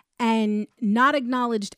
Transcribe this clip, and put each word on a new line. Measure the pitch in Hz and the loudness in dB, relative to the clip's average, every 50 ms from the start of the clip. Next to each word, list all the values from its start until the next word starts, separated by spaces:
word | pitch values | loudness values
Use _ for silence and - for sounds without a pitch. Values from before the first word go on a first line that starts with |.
| _ _ _ - | _ _ _ -4
and | 240 226 226 226 220 214 208 208 208 - _ _ | 0 0 2 2 0 0 -2 -4 -4 -8 _ _
not | 254 202 202 233 254 277 294 | -2 0 2 4 4 4 2
acknowledged | 285 247 233 254 254 247 240 233 214 202 - - | 0 -2 -2 -2 -2 -2 -2 -2 -4 -6 -8 -10